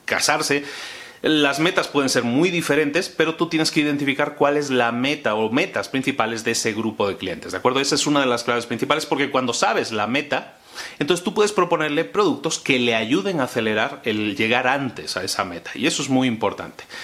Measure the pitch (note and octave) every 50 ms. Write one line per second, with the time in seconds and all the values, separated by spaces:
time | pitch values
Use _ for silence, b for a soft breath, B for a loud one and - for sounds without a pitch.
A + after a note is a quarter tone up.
0 | _ - - - - - D3 D3+ D#3 C#3 C#3 C#3+ C#3+ B B B B B B B
1 | B B B B - - D#3 D3+ D3 C#3 C3+ C#3+ D#3+ F3+ F#3 F#3+ D#3 - - C#3+
2 | C#3 C3 - C3 A#2+ A#2 A#2+ C#3 E3+ F#3+ F3 E3+ - - C#3+ D3+ D#3 C#3+ D3 E3+
3 | - - - - D#3+ D#3+ D#3 - E3+ - E3 D#3 D#3 D#3 - D#3 D3 D3 D3 C#3
4 | C#3+ C#3 C3 - D3 D3 D3 - D3 C#3+ C#3+ D3 D3 C3+ C3 B2 A#2+ A#2 A#2 A#2+
5 | B2+ C#3 D3+ D3 - A2+ G#2+ A2 A2 G#2+ A#2 C#3+ F#3 F#3+ - A2 G2 - - C3+
6 | C3 C#3 A#2 - A2+ A2 A#2 A2 A2+ A#2 A#2 - - A#2 G#2 A2 A2 A2 G#2 -
7 | G#2 G2 F#2 - F#2+ F2+ E2 D#2+ D#2+ E2+ F2+ F#2 - B2 B2+ C3+ C#3+ C#3 D3+ C#3+
8 | - D3+ D3 C#3+ C#3 B2+ A#2+ A#2 - B2+ A#2+ A#2+ A#2 - A#2+ A2 - - C#3+ D3+
9 | D3 - E3 C3+ C#3+ C#3+ C#3 C3 B2+ A#2+ A#2 - - - - F3+ A#2 A2 A2+ G#2
10 | G#2 A2 B2 C#3+ C#3+ - C3 - - - - - B B B B B B B B
11 | D3+ C#3+ F3+ - - A3+ F3 G#3+ G#3 G#3 G#3 G3 F#3 F3 F3 D#3 D#3 D3+ C#3+ D#3+
12 | E3 E3 - G3 G#3 E3+ B2+ - - E3 - - - - C3+ B2 A#2+ A#2+ A2+ A2
13 | A2 A2 C#3 F#3+ G3 G3+ F#3 D3+ B2+ A#2+ - B2 A2 A2 G#2+ G#2+ A#2 C#3+ D3 -
14 | - A#2 G#2+ G#2+ G#2+ G#2 G2 G2+ A2 A2+ A#2+ B2 B2+ B2 C3+ C#3+ C#3 A#2+ - -
15 | - - - F#2 F#2+ - - - G2+ F#2+ F2 E2+ - - - - B2+ D#3+ D3+ -
16 | C#3+ B2+ C3 B2+ C3 B2+ A2+ A2 G#2+ G2 F2+ - F2 D#2 - - - B B B